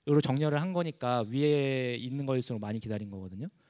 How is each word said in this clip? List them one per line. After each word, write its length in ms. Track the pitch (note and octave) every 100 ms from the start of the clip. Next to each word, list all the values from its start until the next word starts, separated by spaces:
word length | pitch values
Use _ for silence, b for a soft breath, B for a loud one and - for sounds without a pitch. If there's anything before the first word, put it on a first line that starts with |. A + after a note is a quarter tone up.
| -
으로 120 | D3
정렬을 400 | C#3+ C3+ D3+ D3
한 140 | F3+
거니까 500 | F3 E3+ - B2 B2 G#2+
위에 680 | C3 D3 D3 C3+ C3 B2+ A#2
있는 300 | B2 C#3 C3+
거일수록 340 | C3 A#2+ A2+
많이 200 | G#2 A2
기다린 300 | A2 G#2 G#2
거거든요. 380 | G2 F#2 F#2+ E3 - b